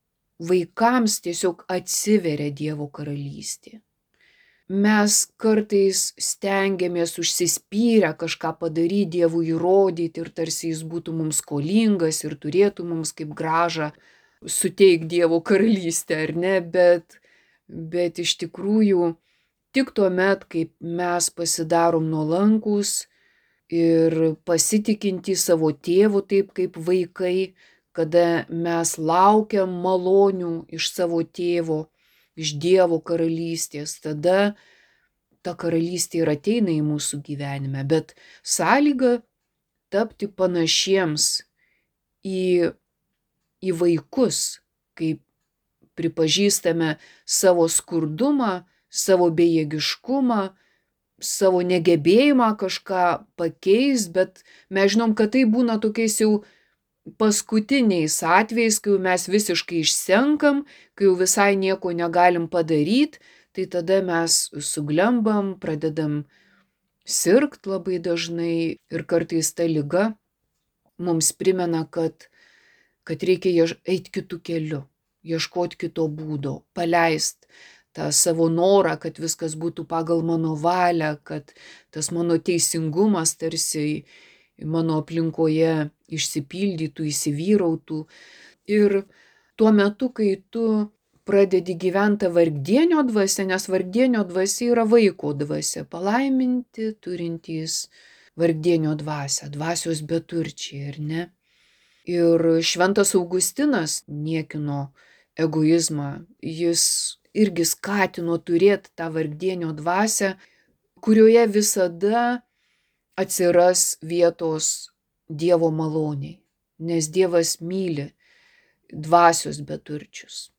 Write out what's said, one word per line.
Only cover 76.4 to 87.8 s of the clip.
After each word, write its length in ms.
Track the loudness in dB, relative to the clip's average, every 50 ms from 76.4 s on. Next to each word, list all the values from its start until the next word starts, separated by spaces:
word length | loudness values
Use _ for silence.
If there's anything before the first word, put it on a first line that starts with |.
| -6 -6 -8 -10 -12 _ _
paleist 720 | -4 -2 0 2 2 2 2 2 0 -2 -4 -6 _ _ _ _ -20 -20 -20 -20 _ _ _ _
tą 140 | -8 -6 -2
savo 380 | 0 0 2 2 2 2 2 2
norą, 480 | 2 2 4 6 6 6 4 2 0 -4
kad 220 | -6 -10 -10 -8
viskas 320 | -8 -8 -6 -6 -6 -8 -8
būtų 300 | -6 -6 -8 -6 -8 -10 -6
pagal 380 | -4 -4 -2 0 0 0 0
mano 300 | 0 0 0 0 -2 -4 -2
valią, 580 | 0 0 2 2 2 2 2 0 0 -2 -4 -6 -10
kad 300 | -12 -12 -12 -12 -14 _ _ -20 -20 -20 -20 _ _ -10
tas 160 | -8 -8 -6
mano 280 | -4 -2 0 0 0 0
teisingumas 960 | 0 0 -2 0 0 -2 -2 -4 -4 -2 0 0 2 2 2 2 0 -2 -4 -4
tarsi 640 | -6 -6 -4 -4 -6 -6 -4 -4 -4 -4 -4 -6 -8 _ -20 -20 -20 _ _ _ _ _ _ _
mano 400 | -8 -4 -2 -2 0 0 -2 -2
aplinkoje 880 | -4 -4 -4 -4 -4 -2 -2 0 0 0 2 2 2 2 2 0 -4 -6 -8 _ _ _
išsipildytų, 1000 | -8 -8 -6 -6 -6 -8 -8 -8 -6 -4 -4 -4 -2 -4 -6 -8 -6 -6 -6 -6
įsivyrautų. 920 | -4 -4 -4 -4 -4 -4 0 2 2 2 2 0 -2 -4